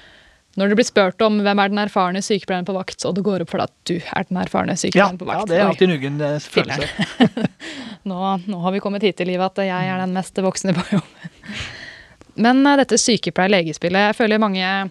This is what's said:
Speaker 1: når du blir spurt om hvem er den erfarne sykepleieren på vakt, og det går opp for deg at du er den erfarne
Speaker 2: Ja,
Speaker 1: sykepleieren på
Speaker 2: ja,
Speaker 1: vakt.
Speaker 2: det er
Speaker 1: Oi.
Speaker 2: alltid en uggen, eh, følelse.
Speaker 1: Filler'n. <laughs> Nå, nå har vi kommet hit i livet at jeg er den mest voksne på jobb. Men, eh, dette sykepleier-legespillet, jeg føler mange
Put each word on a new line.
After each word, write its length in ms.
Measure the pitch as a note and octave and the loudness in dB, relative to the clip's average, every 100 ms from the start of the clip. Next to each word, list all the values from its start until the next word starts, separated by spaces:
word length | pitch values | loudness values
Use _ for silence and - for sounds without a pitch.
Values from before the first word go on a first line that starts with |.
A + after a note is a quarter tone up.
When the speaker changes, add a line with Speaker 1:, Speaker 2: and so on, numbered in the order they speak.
| - - _ _ _ - | -20 -20 _ _ _ -2
Speaker 1:
når 140 | G3 | 2
du 40 | G#3 | 2
blir 80 | B3 | 2
spurt 340 | G#3 F#3+ - | 2 2 2
om 140 | A3 G#3 G3+ | 2 2 2
hvem 140 | G3+ | 2
er 80 | G3 | 0
den 120 | G#3 | 0
erfarne 380 | G#3 G3+ F3+ F#3+ - | -2 0 0 0 -2
sykepleieren 400 | G3+ - F#3 F3+ | -2 -2 -4 -4
på 80 | |
vakt, 300 | F#3+ F#3 - - | -6 -6 -6 -4
og 80 | |
det 80 | F3+ G3 | -2 0
går 160 | F#3 | -2
opp 80 | E3 | -2
for 100 | F3+ | -4
deg 60 | - | -4
at 60 | _ - | _ -6
du 100 | F3 | -6
er 260 | - - F#3+ | -4 -4 -2
den 100 | F#3 | -4
erfarne 320 | F#3 F#3+ F#3+ | -2 -2 -2
Speaker 2:
Ja, 60 | F#3+ | -2
Speaker 1:
sykepleieren 380 | F#3+ F#3+ G3 F3+ | 0 4 2 0
på 60 | D3+ | -6
Speaker 2:
ja, 80 | D#3+ | -4
Speaker 1:
vakt. 160 | G#3+ | 0
Speaker 2:
det 80 | E3+ | 2
er 60 | G3+ | 2
Speaker 1:
Oi. 40 | |
Speaker 2:
alltid 200 | - F#3 | 4 2
en 60 | D3+ | 2
uggen, 200 | C#3 D3 | -4 -2
eh, 180 | D3 D3 - | -2 -4 -2
følelse. 400 | - D#3 C#3 D3 | -2 -2 -2 -6
Speaker 1:
Filler'n. 640 | - - - A#3+ - A3+ - - C#4+ | -4 -4 2 2 2 -6 -6 -14 -14
<laughs> 300 | A#3 G#3 G3 | -14 -12 -8
Nå, 100 | F3+ F#3+ F#3+ F#3 | -2 -2 -2 -4
nå 140 | F3+ | -4
har 80 | F3+ | -2
vi 80 | G3 | -2
kommet 240 | G3 G3+ | -2 0
hit 160 | G3+ - | 0 0
i 60 | F3+ | -2
livet 240 | F3+ F#3+ | 0 0
at 140 | G3+ G3 | 0 -2
jeg 240 | F3+ F#3 | -2 -2
er 80 | F#3 | -2
den 140 | F#3 F#3 | -2 -4
mest 220 | F3+ - | -4 -2
voksne 320 | F#3+ - F#3+ | -2 0 -2
på 120 | E3+ - G3 | -2 0 -2
jobb. 120 | - - - - - G#3 - - - - - - _ - | -2 -10 -20 -18 -14 -12 -12 -14 -18 -20 -20 -20 _ 0
Men, 240 | A3+ C4 C#4 | 4 6 6
eh, 120 | C#4+ | 6
dette 180 | B3+ A3 | 4 2
sykepleier-legespillet, 1080 | - A3 - E3+ F#3+ G3+ E3 D3 E3+ F#3+ G#3 | 2 0 0 2 4 4 2 -2 0 2 2
jeg 60 | G#3+ | 2
føler 220 | A3 A3 | 2 2
mange 260 | G#3+ F#3 F#3 G3 F#3+ | 2 0 -2 -2 -4